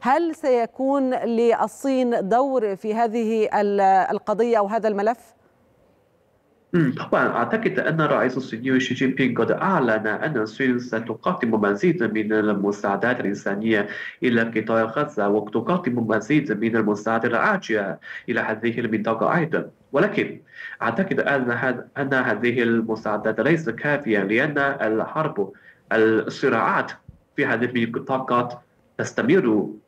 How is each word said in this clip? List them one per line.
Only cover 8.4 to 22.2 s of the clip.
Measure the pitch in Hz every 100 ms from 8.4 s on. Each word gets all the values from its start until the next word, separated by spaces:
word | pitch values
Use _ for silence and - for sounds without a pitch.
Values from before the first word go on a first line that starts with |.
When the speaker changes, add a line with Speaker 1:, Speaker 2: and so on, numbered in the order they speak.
| 123 113 131 131
Speaker 2:
شي | 127
جين | 123 131
بينغ | 127 127 117
قد | 110
أعلن | 98 87 180 120 110 107
أن | 101 156 131
الصين | 107 - 135 120
ستقدم | 120 113 113 110 185 180 117 110
مزيدا | 101 101 185 160 110
من | 110 107
المساعدات | 107 104 98 101 101 104 98 117 131
الإنسانية | 98 101 104 101 113 107 101 - - -
إلى | 127 117
قطاع | 113 110 107 113
غزة، | 113 147 147 - 101
وتقدم | 104 104 117 117 180 151 120 110
مزيدا | 110 - 151 110 101
من | 113 113
المساعدة | 104 104 113 113 120
العاجلة | 117 202 196 - 110 98 - - - -
إلى | 113
هذه | 113 110 117 117
المنطقة | 117 110 110 113 104 175
أيضا، | 151 95 - - -
ولكن | 139 202 - 101 - - - - -
أعتقد | 113 117 190 127
أن | - 139 120
هذ-، | 117 131 120 - 135
أن | 139
هذه | 135